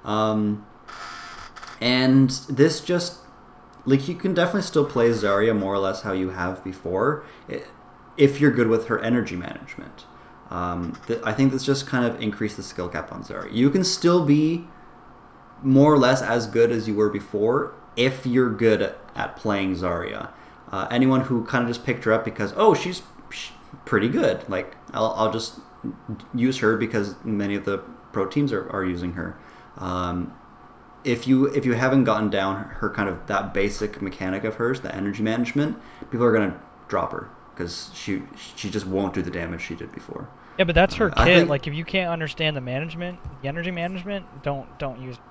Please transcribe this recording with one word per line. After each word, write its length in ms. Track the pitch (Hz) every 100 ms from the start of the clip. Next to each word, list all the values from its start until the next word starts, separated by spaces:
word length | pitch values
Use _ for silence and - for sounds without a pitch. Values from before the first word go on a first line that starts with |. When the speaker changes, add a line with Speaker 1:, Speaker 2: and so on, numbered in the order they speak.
Speaker 1:
Um, 600 | - 107 110 107 104 104 - - - - - - - - - - - -
and 500 | 120 127 131 135 131 - -
this 320 | 127 160 -
just, 380 | - 175 175 - - - - - - -
like, 240 | - 135 135
you 60 |
can 200 | 175 196
definitely 280 | 170 180 202
still 220 | 185 156
play 260 | 143 123 117
Zarya 460 | 110 101 98 110 107
more 180 | 95
or 40 | 98
less 240 | 95 92
how 100 | 104
you 180 | 95 92
have 320 | 92 90 92
before, 600 | 95 92 87 92 127 151 - - -
i-, 140 | - - - - - - -
if 240 | 139 139
you're 100 | 147
good 180 | 120 110
with 200 | 110 -
her 100 | 110
energy 360 | 113 120 107 90
management. 680 | - - - - - - - - - - -
Um, 480 | 87 90 87 87 - -
th-, 140 | 117
I 80 | 113
think 200 | 107 135
this 120 | 131
just 220 | 135 135 -
kind 180 | 131
of 160 | 120 -
increased 360 | 110 104 107 -
the 60 |
skill 260 | - - 90
cap 240 | 78 -
on 100 | -
Zarya. 300 | - - -
You 180 | 110 139
can 140 | 190
still 400 | 175 - 170 180
be 420 | 147 147 156 170 - - - - - - - - - -
more 300 | 135 135 151
or 60 | 147
less 240 | 123 131
as 240 | 104 120 110
good 240 | 113 117
as 180 | 117 107
you 60 |
were 160 | 104 104
before 640 | 104 - 104 107 135 - - - -
if 280 | 127 131
you're 260 | 127 123 123
good 440 | 104 113 107 101 - -
at 220 | - - -
playing 380 | 110 101 95
Zarya. 560 | 92 90 87 85 53 - - - - -
Uh, 160 | 95 -
anyone 320 | 123 131 131
who 220 | 127 120
kind 180 | 107 127
of 40 | 120
just 160 | 117
picked 200 | - 120
her 80 | 113
up 120 | 113
because, 280 | 113 - 101 -
"Oh, 180 | 214
she's, 280 | 156 180 180 - - -
she's 220 | - - - - -
pretty 240 | - 110 113
good. 400 | 208 135 90 -
Like, 280 | 95 - - -
I'll, 200 | - 110 110
I'll 160 | 110
just 260 | 113 - - - - - - - 107 -
use 240 | 123 123 131
her 180 | 107 110
because 380 | 113 110 101 90
many 300 | 110 104 101
of 100 | 101
the 140 | 101 98 - - -
pro 140 | 107 95
teams 260 | 147 143
are, 160 | 107 -
are 140 | 101
using 280 | 92 87 90
her." 220 | 87 87 - - - - -
Um, 540 | 92 90 90 87 - - - - - - - -
if 220 | - 120 127
you, 200 | 131 135
if 180 | 143
you 80 | 127
haven't 300 | 117 131 135
gotten 240 | 113 107 107
down 340 | 98 95 98
her 260 | 107 - 104
kind 180 | - 101
of, 180 | 87 -
that 260 | 101 101
basic 480 | 101 101 101 104 -
mechanic 420 | 98 - 92 95
of 120 | 110 110
hers, 240 | 117 131
the 140 | -
energy 280 | 95 98 101
management, 560 | 110 113 120 143 151 - - - -
people 140 | 113 120
are 60 |
gonna 260 | 110 98 87 - - -
drop 240 | 98 -
her 160 | - - - - -
'cause 340 | 87 - -
she, 280 | - - 95 - - - -
she 120 | 101
just 160 | 104 95
won't 280 | 95 98
do 80 | 95
the 80 | 85
damage 320 | 87 85 82
she 120 | -
did 160 | 85 -
before. 360 | - - - - - - -
Speaker 2:
Yeah, 60 |
but 100 | 180
that's 200 | 165 190 -
her 140 | 180 -
Speaker 1:
Uh, 40 |
I 20 |
Speaker 2:
kit. 120 | 123 180
Speaker 1:
think 100 | 170
Speaker 2:
Like, 180 | 143 -
if 80 |
you 100 | 147
can't 260 | 165 190 180
understand 460 | 165 156 - 156 147
the 40 |
management, 580 | 123 131 160 165 175 180 - 139
the 60 | 139
energy 220 | 160 175
management, 560 | 175 170 185 180 202 - 139
don't, 240 | 143 139 - -
don't 220 | 139 120
use 160 | 127 120
it. 60 | -